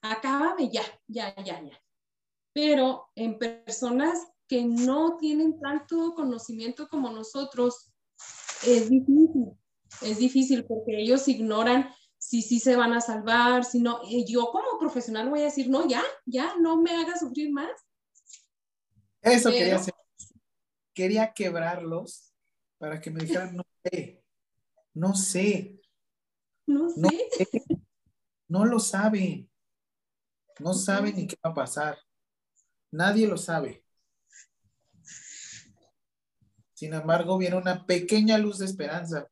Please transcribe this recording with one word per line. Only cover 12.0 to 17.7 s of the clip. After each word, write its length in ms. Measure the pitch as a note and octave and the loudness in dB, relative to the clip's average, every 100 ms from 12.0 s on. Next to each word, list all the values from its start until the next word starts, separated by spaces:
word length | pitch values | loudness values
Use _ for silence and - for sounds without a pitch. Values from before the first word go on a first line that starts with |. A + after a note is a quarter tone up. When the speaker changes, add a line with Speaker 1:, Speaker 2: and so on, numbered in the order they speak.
| _ _ | _ _
Speaker 1:
si 260 | - A#3+ | -4 -4
sí 180 | A3 A#3+ | 0 2
se 160 | C4 B3 | 4 4
van 160 | A#3 | 4
a 80 | A#3 | 2
salvar, 640 | A#3 A3 G#3+ A#3 A#3+ B3+ | -2 -4 0 4 6 4
si 160 | B3 A#3+ | 2 2
no. 200 | A#3+ A#3 | 0 0
Y 260 | F#3+ A#3+ G3+ | -4 -2 0
yo 200 | A#3+ A#3+ | 0 0
como 260 | - A#4 A#4 | -2 -2 -2
profesional 520 | D#4+ B3 A3+ A3 A#3+ | -2 -4 -6 -4 -2
voy 100 | D4 | 0
a 40 | |
decir, 240 | D4 C#4+ B3 | 0 -2 0
"No, 200 | C4+ E4 | 2 2
ya, 140 | A#3+ C5+ - - | 0 -2 -6 -6
ya, 280 | B3 D#4+ F4+ | -4 -2 2
no 200 | E4 D#4+ | 2 4
me 120 | E4+ | 2
hagas 260 | E4+ E4 F4 | 2 -2 -4
sufrir 300 | D#4 B3+ D4 | -4 -4 -4
más". 220 | C#4+ D#4 | -4 -6